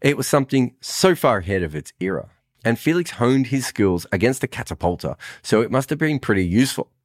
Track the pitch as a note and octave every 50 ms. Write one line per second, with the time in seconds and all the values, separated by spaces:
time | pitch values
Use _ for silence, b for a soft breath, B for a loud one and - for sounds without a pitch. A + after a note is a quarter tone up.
0 | - C#3 C#3+ A#2+ C3 - - C#3+ C3+ - - C3+ B2 A#2+ - _ - - - -
1 | - F#3 F3 - - C#3 A#2 G2 F2 F2+ G2+ F#2+ F2 D#2 D2 D2+ C#2+ - _ _
2 | F2+ F#2+ F#2 D2+ - - _ _ _ _ _ _ - A2+ A#2 - - D3+ D#3+ F3
3 | F3 - - - A#2 B2 C3+ C3+ C3 A2 C#3 C#3 B2 - - - G#2 G2 F2+ F2
4 | - - - F#2+ G2+ A#2+ C3+ - - - - - - - E2+ - - E2+ F2+ E2
5 | - C#2 - B B B B B B - - G#2+ A#2 - - C3 C3+ - D3+ D3
6 | D#3+ D#3 D3+ C3 - - A2 G2 F#2 F2 F2 A2+ C3+ C3 - - - - _ _